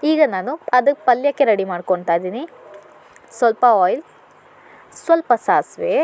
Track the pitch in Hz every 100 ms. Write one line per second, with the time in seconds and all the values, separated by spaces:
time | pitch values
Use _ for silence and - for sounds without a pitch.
0 | 302 311 285 196 190 311 - 254 247 285
1 | - 240 269 269 247 202 190 175 180 180
2 | 175 170 185 214 320 - - - - -
3 | _ - _ - 240 226 247 214 180 247
4 | - _ _ _ _ _ - - - -
5 | - 330 330 226 - 170 - - 170 214